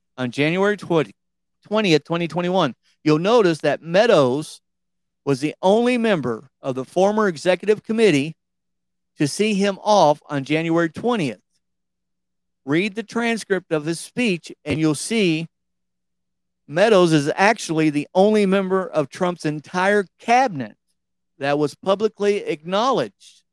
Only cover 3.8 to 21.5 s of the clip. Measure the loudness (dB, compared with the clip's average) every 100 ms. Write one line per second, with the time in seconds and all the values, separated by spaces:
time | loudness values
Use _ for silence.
3.8 | 0 2 4 4 4 0 -6 -16 _ _
4.8 | _ _ _ _ -4 -4 -4 -2 2 2
5.8 | 2 0 0 0 -2 -8 -12 _ -8 -8
6.8 | -4 0 2 2 -2 0 -2 0 0 -2
7.8 | -2 2 4 2 -2 -10 _ _ _ _
8.8 | _ _ _ _ -4 0 0 0 -2 -2
9.8 | 2 4 4 2 -4 -8 -2 -2 0 0
10.8 | -2 -4 -4 -2 -4 -8 _ _ _ _
11.8 | _ _ _ _ _ _ _ _ -4 -2
12.8 | -2 -6 -8 -6 -4 -4 -4 -4 -2 -4
13.8 | -4 -8 -8 -2 -2 -2 -8 -14 -6 0
14.8 | 0 0 -2 0 2 0 -6 _ _ _
15.8 | _ _ _ _ _ _ _ _ -8 0
16.8 | 4 4 4 4 0 2 2 2 -4 0
17.8 | 0 -2 -2 2 2 2 2 0 0 -2
18.8 | -2 -4 -6 -4 -4 -4 -6 -8 -8 -2
19.8 | 0 0 -2 _ 0 2 2 -4 -10 -14
20.8 | _ _ _ _ _ _ -2